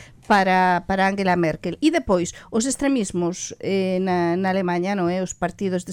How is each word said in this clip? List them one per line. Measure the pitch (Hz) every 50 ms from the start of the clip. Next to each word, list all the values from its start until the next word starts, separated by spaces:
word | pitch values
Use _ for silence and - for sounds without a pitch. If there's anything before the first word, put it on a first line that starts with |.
| - - - - - -
para, | 214 196 190 185 185 185 185 180 180 175 185
para | - 196 190 196 196
Angela | 202 196 196 185 180
Merkel. | 175 170 156 156 - - 180 170 - 285
E | 311
depois, | 311 330 254 - 196 180 175 - - - - - -
os | 226 226 277
extremismos, | 254 - 285 277 277 247 202 - - 175 175 170 185 - - - - -
eh, | - 160 190 196 190 190 185 185 190
na, | 190 180 180 170 170 170
na | 180 190 190 185
Alemanha, | 196 190 180 175 175 175 196 208
non | 202 175 170
é? | 180 185 185
Os | - -
partidos | - 180 175 180 - 202 190 185 180 185
de | -